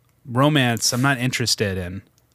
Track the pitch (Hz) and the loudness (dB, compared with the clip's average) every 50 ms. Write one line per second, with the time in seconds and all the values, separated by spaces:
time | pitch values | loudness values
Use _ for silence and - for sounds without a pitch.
0 | _ _ _ _ - 131 117 127 143 151 156 139 123 120 117 113 - - 127 120 | _ _ _ _ -12 -4 0 2 4 4 4 4 2 2 0 0 -2 -2 0 2
1 | 135 139 139 117 123 131 - - 113 - - - 110 98 92 92 87 90 95 95 | 2 2 2 0 -2 -2 -2 -2 -2 -2 0 0 -2 -2 -2 -4 -6 -6 -8 -12
2 | - _ _ _ _ _ | -14 _ _ _ _ _